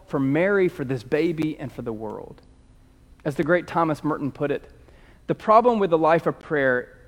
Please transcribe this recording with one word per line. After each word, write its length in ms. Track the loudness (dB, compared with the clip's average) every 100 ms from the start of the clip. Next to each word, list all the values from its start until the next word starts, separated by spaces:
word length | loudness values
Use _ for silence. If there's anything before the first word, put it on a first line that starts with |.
| -6
for 120 | -2
Mary, 480 | 0 2 2 2 0
for 160 | -2
this 200 | -6 -6
baby, 560 | -2 -2 0 -2 -4 -6
and 120 | -10
for 120 | -10
the 100 | -10
world. 480 | -8 -10 -12 -14 -20 -20 _ _ -20 _ _ -20 -10
As 120 | -6 -2
the 80 |
great 220 | 0 0 0
Thomas 360 | -2 0 0
Merton 300 | -4 -4 -6
put 180 | -4 -4
it, 200 | -4 -8 -20 -20 -20 -20 -10 -8
"The 80 |
problem 440 | -4 4 6 6 4
with 120 | 2
the 80 | 2
life 280 | 4 4 2
of 140 | -4
prayer 480 | -4 0 2 0 -4 -14